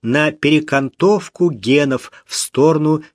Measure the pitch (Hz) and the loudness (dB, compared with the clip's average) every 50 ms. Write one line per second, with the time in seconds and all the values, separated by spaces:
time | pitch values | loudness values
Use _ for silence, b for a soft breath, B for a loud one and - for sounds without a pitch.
0 | - 113 123 147 151 151 151 - - 143 156 151 151 151 139 139 139 131 - _ | -6 -2 0 0 0 0 -2 -2 0 2 2 2 0 0 -2 -2 -2 -2 -4 _
1 | - 190 208 208 - - _ - 175 175 151 113 95 110 131 143 143 139 131 123 | 0 2 2 0 -2 -8 _ -2 -2 -2 -2 -4 -2 2 2 2 2 0 -2 -4
2 | - - B B B B - - - - _ - 139 156 160 156 151 151 156 151 | -6 -10 B B B B -10 -10 -10 -6 _ 2 2 2 2 2 0 0 -2 -2
3 | 156 B B | -4 B B